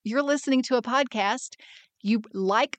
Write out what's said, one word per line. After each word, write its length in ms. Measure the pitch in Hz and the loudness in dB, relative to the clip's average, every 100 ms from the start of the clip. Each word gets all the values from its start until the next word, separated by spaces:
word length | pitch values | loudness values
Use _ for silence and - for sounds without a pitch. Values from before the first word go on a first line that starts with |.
You're 200 | 208 247 | -4 -2
listening 400 | 285 285 - 262 | 0 0 2 0
to 120 | 254 254 | 2 0
a 60 | |
podcast. 720 | 233 262 269 220 196 254 - - - - - _ | 0 -2 0 0 -2 -2 -8 -18 -20 -20 -20 _
You 180 | 202 220 220 | 0 0 -2
like 440 | 190 190 208 277 | -4 0 2 2